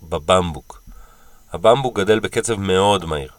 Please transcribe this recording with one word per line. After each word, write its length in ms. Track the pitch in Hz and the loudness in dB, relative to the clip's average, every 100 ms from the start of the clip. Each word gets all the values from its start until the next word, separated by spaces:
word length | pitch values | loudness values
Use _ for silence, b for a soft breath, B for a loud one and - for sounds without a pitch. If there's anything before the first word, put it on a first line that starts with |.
בבמבוק. 800 | 82 82 76 92 87 71 - - - b b b b b b | -8 -8 2 2 2 -6 -14 -20 -20 b b b b b b
הבמבוק 460 | 82 107 127 127 107 | 0 2 2 0 -4
גדל 200 | 95 107 | 0 0
בקצב 360 | 101 120 110 104 | 0 -4 -4 -4
מאוד 500 | 95 92 101 101 82 | 0 2 4 2 -2
מהיר 260 | 76 67 | -8 -8